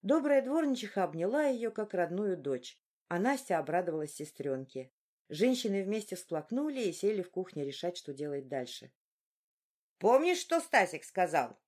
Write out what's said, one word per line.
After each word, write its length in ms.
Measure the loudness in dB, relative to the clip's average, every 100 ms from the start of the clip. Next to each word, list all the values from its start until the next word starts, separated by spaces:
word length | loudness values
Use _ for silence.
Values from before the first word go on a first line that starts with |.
Добрая 400 | 4 2 6 2
дворничиха 600 | 4 0 2 0 -2 -2
обняла 420 | -2 0 0 2
её 280 | 2 0 -2
как 200 | -4 -4
родную 440 | 0 0 0 -2 -2
дочь, 420 | -2 -4 -6 -20 _ _ _
а 100 | 0
Настя 400 | 2 0 0 -2
обрадовалась 560 | 2 0 0 -4 -6
сестрёнке. 800 | -8 -12 -8 -4 -4 -6 -12 -14 _ _ _ _
Женщины 540 | 2 2 4 0 -2
вместе 320 | -2 -4 -4
всплакнули 680 | -12 -6 -6 -2 -2 -2 -2
и 100 | -2
сели 300 | 0 0 0
в 80 | -4
кухне 340 | -6 -6 -6
решать, 320 | -6 -4 -6 -6
что 180 | -12
делать 340 | -8 -6 -6 -4
дальше. 440 | -6 -6 -10 -16 _ _ _ _ _ _ _ _ _ _ _
"Помнишь, 400 | 6 6 6 0
что 220 | 0 0
Стасик 440 | 4 2 2 -2
сказал? 560 | -8 0 2 2 0 -6